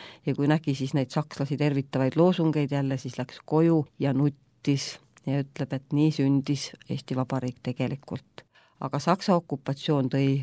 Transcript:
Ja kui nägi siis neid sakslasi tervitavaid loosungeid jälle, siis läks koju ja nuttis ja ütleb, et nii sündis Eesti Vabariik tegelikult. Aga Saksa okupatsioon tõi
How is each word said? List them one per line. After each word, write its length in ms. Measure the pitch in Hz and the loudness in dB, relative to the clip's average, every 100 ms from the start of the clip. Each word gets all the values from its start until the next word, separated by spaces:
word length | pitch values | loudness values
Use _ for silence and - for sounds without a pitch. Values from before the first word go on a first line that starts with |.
| - - - | -20 -8 -4
Ja 80 | 135 | 0
kui 120 | 143 | 2
nägi 260 | 151 151 | 2 0
siis 180 | 135 135 | -4 -2
neid 200 | 147 123 | -2 -2
sakslasi 420 | 156 147 - 139 139 | -4 -6 -6 -4 0
tervitavaid 640 | 147 139 135 135 131 147 | 0 0 -2 0 0 4
loosungeid 520 | 180 180 160 151 143 | 4 4 2 2 0
jälle, 260 | 143 135 135 | -2 -2 -4
siis 160 | 127 - | -8 -10
läks 220 | 123 - | -10 -10
koju 420 | - 156 165 160 139 - | -2 2 4 4 0 -2
ja 140 | 139 | 0
nuttis 880 | 131 147 143 _ _ - 139 - - _ _ - | 2 2 0 _ _ -2 0 -2 -12 _ _ -4
ja 140 | 139 | -4
ütleb, 320 | 139 - 135 | -4 -8 -6
et 200 | 131 - 143 | -6 -2 2
nii 140 | 156 | 2
sündis 600 | 151 135 139 139 139 - - - | 4 2 2 0 -4 -4 -14 -10
Eesti 260 | 135 - 127 | -8 -4 -4
Vabariik 460 | 127 135 127 - | -2 -2 -4 -8
tegelikult. 800 | - 123 127 135 - - _ - - _ _ - | -8 -4 -4 -4 -10 -12 _ -20 -20 _ _ -10
Aga 180 | 139 139 | -6 -2
Saksa 380 | 170 185 - 175 | 0 0 2 2
okupatsioon 680 | - 139 - 139 - 143 131 | 0 -8 -4 -4 0 0 2
tõi 300 | 139 135 135 | 2 2 0